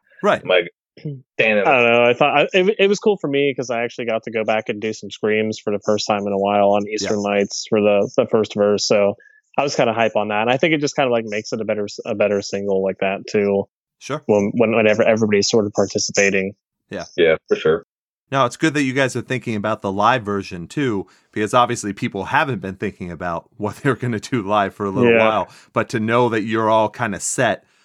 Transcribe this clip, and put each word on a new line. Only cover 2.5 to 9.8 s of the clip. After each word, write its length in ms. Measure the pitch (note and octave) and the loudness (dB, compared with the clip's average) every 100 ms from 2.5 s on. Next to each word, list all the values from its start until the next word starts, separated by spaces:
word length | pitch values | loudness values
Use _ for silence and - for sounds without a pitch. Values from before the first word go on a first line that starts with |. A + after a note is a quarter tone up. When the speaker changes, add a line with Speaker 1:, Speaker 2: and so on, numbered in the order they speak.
Speaker 3:
it, 220 | F#3+ F#3 G#3+ | 2 2 2
it 80 | G3 | 2
was 100 | G3+ | 2
cool 180 | - G3 | 0 0
for 80 | D#3 | -2
me 240 | C#3 C#3+ C3 | 0 0 -2
'cause 140 | B2 | -4
I 140 | A#2 | -4
actually 220 | A#2+ - A#2 | -4 -6 -4
got 160 | A2+ | -4
to 80 | - | -4
go 120 | A2+ | -4
back 240 | A2 A2 - | 0 -2 -2
and 120 | G#2+ | -6
do 100 | A2 | -6
some 160 | G#2+ G2+ | -8 -12
screams 480 | - A2 G#2+ A2 G#2+ | -4 0 0 0 -4
for 80 | - | -4
the 80 | G2+ - | -4 0
first 200 | G#2 - | -2 0
time 180 | G#2+ G2+ | -2 -2
in 60 | |
a 40 | G2 | -2
while 340 | G2 G2+ G2+ | 2 4 4
on 100 | G2+ G#2 | 2 0
Speaker 1:
Yeah. 80 | G#2+ | -4
Speaker 3:
Eastern 240 | G2 G#2 | -2 -2
Lights 460 | G2+ G2+ G2+ - - | 0 0 0 -4 -2
for 100 | A2 | 2
the, 320 | G#2 G2+ G#2+ - | 4 2 2 0
the 100 | A2+ | 0
first 280 | A2 G#2+ G#2+ | 0 0 0
verse. 300 | G#2 G2+ - | 2 2 2
So 260 | G#2+ G2+ G2+ _ _ _ - | 2 2 0 _ _ _ -4
I 60 | |
was 120 | C#3+ | -2
kinda 180 | - | 0